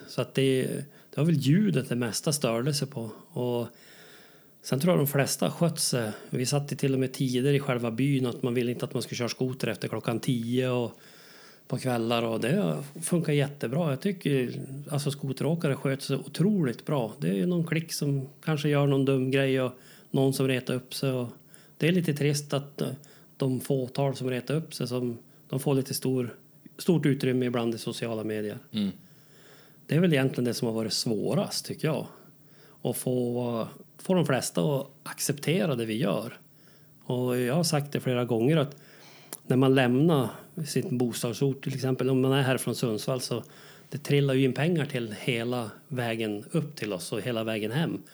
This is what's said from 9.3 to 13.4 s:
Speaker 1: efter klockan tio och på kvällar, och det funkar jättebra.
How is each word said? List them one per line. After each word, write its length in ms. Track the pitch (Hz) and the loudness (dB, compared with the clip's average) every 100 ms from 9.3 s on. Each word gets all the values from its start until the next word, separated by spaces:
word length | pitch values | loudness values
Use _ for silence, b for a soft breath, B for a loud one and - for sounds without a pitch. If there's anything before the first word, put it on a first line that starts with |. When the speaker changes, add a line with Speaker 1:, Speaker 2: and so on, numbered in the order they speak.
| - 131 127 120 | -2 -4 -2 -4
Speaker 1:
efter 200 | 104 117 | -4 -4
klockan 320 | 113 - 110 | -4 -2 -2
tio 500 | - 120 113 127 127 | 0 0 0 0 2
och 220 | 123 117 - B B B B B B - | 0 -2 -6 B B B B B B -8
på 100 | 120 | -4
kvällar, 460 | 131 120 113 117 | 0 0 2 0
och 160 | 117 113 | 0 0
det 440 | 113 196 190 76 143 165 | 2 2 2 -2 -6 -8
funkar 300 | - 175 165 | 0 0 2
jättebra. 560 | 147 | 2